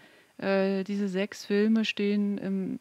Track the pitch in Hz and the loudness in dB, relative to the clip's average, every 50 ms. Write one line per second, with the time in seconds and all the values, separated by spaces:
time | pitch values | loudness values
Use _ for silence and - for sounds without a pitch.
0 | - - - - _ _ _ - - 196 196 196 190 196 196 190 190 190 202 202 | -16 -20 -20 -20 _ _ _ -6 -2 0 2 2 2 2 0 0 -2 -2 -2 -2
1 | 202 196 180 185 196 208 - - - - 208 202 208 220 220 226 220 - - - | -2 -2 0 -2 -2 -4 -6 -12 -4 0 2 4 4 4 4 2 2 0 -2 0
2 | 202 202 208 208 208 202 202 196 - 196 196 190 190 - - - | 0 0 2 2 0 0 -2 -4 -4 -4 -4 -2 -4 -4 -6 -8